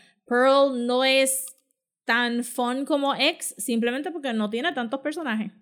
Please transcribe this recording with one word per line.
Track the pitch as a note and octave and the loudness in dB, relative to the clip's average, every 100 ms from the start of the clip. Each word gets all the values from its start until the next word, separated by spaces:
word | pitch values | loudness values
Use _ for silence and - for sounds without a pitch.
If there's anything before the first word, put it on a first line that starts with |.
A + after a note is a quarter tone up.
| _ _ _ | _ _ _
Pearl | A#3+ C4 C#4 C#4 B3+ A#3+ | 2 6 6 4 2 0
no | B3+ | 2
es | C4 C4+ C4+ - - - _ _ _ _ | 4 4 2 0 -8 -16 _ _ _ _
tan | - A#3 A#3+ A#3+ | -2 0 2 -2
fun | A#3+ - A#3+ C4 | -4 -2 -2 -2
como | C#4 D4 C#4 | -2 0 0
X, | B3+ C#4 F4 - - | 2 0 0 -10 -8
simplemente | - A#3 A#3 B3+ D#4+ | -2 0 0 -2 -6
porque | E4 C4+ | -6 -4
no | A3 G#3 | -2 -2
tiene | A#3 E4 | -2 -4
tantos | C#4 A#3 C#4 | -4 -4 -4
personajes. | D4+ D#4 D4 G#3+ F#3 - | -6 -6 -4 -4 -6 -12